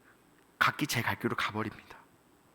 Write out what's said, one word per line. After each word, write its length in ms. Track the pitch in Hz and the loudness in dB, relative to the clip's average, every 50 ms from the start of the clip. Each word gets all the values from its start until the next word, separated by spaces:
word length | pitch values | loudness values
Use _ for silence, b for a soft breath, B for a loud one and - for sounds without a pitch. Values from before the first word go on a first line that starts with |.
| b b b b b - - - - - - - | b b b b b -20 -20 -20 -20 -4 0 2
각기 280 | - 131 - - 156 | 2 4 2 2 0
제 140 | - - 120 | 0 2 2
갈 160 | 110 - 101 - | 2 0 0 0
길로 160 | - 113 110 | 0 0 0
가버립니다. 680 | - - - 104 107 110 104 - - - - - - - - - - _ _ - - _ _ | 0 -2 -2 -2 -2 -4 -4 -6 -12 -16 -20 -20 -20 -20 -20 -20 -20 _ _ -20 -20 _ _